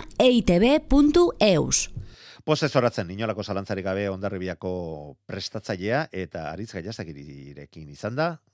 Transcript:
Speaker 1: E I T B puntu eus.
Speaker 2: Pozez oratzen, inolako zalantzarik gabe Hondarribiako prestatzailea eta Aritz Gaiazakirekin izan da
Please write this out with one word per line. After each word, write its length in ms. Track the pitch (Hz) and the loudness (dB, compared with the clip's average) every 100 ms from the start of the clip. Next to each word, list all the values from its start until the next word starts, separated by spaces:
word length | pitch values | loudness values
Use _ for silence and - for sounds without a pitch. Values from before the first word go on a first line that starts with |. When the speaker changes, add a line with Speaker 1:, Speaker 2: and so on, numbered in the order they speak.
| - - | 0 4
Speaker 1:
E 120 | 254 | 6
I 120 | 247 | 6
T 160 | 208 175 | 6 4
B 200 | 233 302 | 6 4
puntu 520 | - 277 294 339 349 - | 4 6 6 6 4 4
eus. 500 | 208 165 131 - - - - - - - | 4 4 2 0 -2 -8 -14 -16 -20 -10
Speaker 2:
Pozez 260 | - 151 151 | -2 0 2
oratzen, 360 | 139 120 - 87 | 2 2 0 -6
inolako 340 | 98 113 101 | -4 -4 -4
zalantzarik 400 | 101 98 98 95 | -4 -4 -4 -4
gabe 240 | 95 95 101 | -2 -2 -2
Hondarribiako 1080 | 95 98 95 92 87 95 90 85 78 73 69 - | -4 -4 -4 -6 -6 -6 -6 -6 -10 -14 -18 -12
prestatzailea 800 | 95 - 110 - 98 98 131 160 | -10 -8 -10 -6 -4 -2 -2 -2
eta 380 | 95 87 87 78 | -8 -8 -8 -10
Aritz 220 | 80 110 | -10 -10
Gaiazakirekin 1160 | 95 87 117 85 71 71 69 69 71 71 82 76 | -10 -10 -10 -12 -12 -16 -16 -18 -18 -18 -18 -18
izan 260 | 71 107 127 | -10 -8 -4
da 140 | 165 160 _ | -4 -4 _